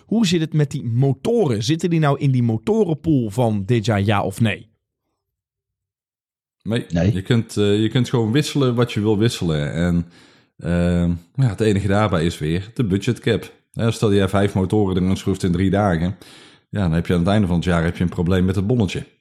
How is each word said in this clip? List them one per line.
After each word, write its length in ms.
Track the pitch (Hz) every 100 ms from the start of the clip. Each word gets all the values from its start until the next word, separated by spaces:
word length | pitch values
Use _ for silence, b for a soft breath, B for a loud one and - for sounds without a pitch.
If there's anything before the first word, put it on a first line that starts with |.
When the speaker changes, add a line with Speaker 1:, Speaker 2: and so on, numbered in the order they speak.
| -
Speaker 1:
Hoe 200 | 214 208
zit 140 | 175
het 120 | 160
met 180 | 160 143
die 140 | 139
motoren? 800 | 117 117 139 131 202 233 175 107
Zitten 280 | 107 160 185
die 100 | 165
nou 180 | 151 139
in 120 | 147
die 120 | 127
motorenpool 880 | 120 110 - 220 196 156 - 143 113
van 320 | 101 120 107
dit 200 | 95 123
jaar, 160 | 104 104
ja 200 | 98 104
of 180 | 78 95
nee? 340 | 113 92 - _ _ _ _ _ _ _ _ _ _ _ _ _ _ _ _ _ _ _
Speaker 2:
Nee, 220 | - 107 -
Speaker 3:
Nee. 240 | 85 87
Speaker 2:
je 100 | 92
kunt, 340 | 95 120 110 -
eh, 260 | 104 104
je 60 | 110
kunt 200 | 127 120
gewoon 240 | 127 110
wisselen 420 | 127 147 147 131
wat 180 | 120 120
je 80 | -
wil 180 | 104 104
wisselen. 540 | 113 - 85 78 73
En, 340 | 73 87 87 85 B B B B -
ehm, 540 | - 87 87 87 87 87 -
ja, 140 | - 131
het 120 | 90
enige 280 | 110 95 95
daarbij 360 | 98 107 87
is 140 | 85 -
weer 320 | 76 85 101
de 100 | -
budgetcap. 680 | 113 98 101 117 - 101 - - _
Hè, 180 | - 113
stel 220 | - 113
jij 140 | 101 95
vijf 260 | 101 101
motoren 420 | 104 92 107 98 92
erin 140 | 90 95
schroeft 260 | - 95
in 100 | 95
drie 180 | 87 95
dagen. 460 | 98 104 85 87 - B B B B _
Ja, 100 | 104
dan 100 | 92
heb 140 | 82 85
je 60 |
aan 60 | 90
het 100 | 87
einde 180 | 104 98
van 100 | 87
het 80 |
jaar 200 | 85 85
heb 120 | 82 85
je 60 |
een 60 | 90
probleem 360 | - 85 92
met 100 | 92 92
het 100 | 98
bonnetje. 400 | 123 95 78 - _